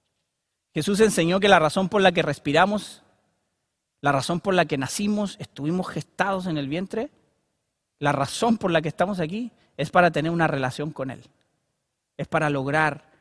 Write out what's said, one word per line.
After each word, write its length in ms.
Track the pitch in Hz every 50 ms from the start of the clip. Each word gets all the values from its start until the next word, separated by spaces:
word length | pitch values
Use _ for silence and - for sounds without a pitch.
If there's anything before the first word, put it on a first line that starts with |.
| _ _ _ _ _ _ _ _ _ _ _ _ _ _ -
Jesús 260 | 165 143 202 202 190
enseñó 400 | 226 208 - 185 165 170 180 196
que 80 | 202 202
la 100 | 190 165
razón 300 | 156 147 - 190 190 165
por 140 | 214 202
la 100 | 190 185
que 100 | 175 165
respiramos, 800 | 160 156 139 - - 151 143 160 185 202 208 202 - - - - _ _ _ _ _ _ _ _ _ _ _ _ _ _ _ _ _ _ _ -
la 100 | - 143
razón 280 | 143 135 - - 170 165
por 120 | - 202
la 140 | 185 180 165
que 100 | 156 156
nacimos, 600 | 135 131 - - - 208 208 208 208 208 190 - -
estuvimos 500 | 160 - - - 139 156 175 185 175 -
gestados 580 | - 160 - _ _ - 185 196 190 185 180
en 120 | 185 156 147
el 100 | 139 135
vientre, 420 | 151 180 196 - - 220 247 302 _ _ _ _ _ _ _ _ _ _ _ _ _ _ _ _ _ -
la 140 | 143 143
razón 460 | 143 135 135 - - - 220 240 226 -
por 120 | - 175
la 120 | 165 160
que 60 | 156 151
estamos 320 | - - 180 196 202 180
aquí 320 | 160 151 190 226 247 226 _ _ _ _ _ -
es 120 | 147 -
para 200 | - 180 175 170
tener 200 | 165 151 151 165
una 160 | 170 170 160
relación 440 | 151 147 139 131 127 - - 147 160
con 200 | - - 131 131
Él. 140 | - - - _ _ _ _ _ _ _ _ _ _ _ _ _ _ _ _ _ _ -
Es 100 | - -
para 220 | - 160 156 147
lograr 600 | 143 139 131 139 147 156 156 151 143 143 _ _ _ _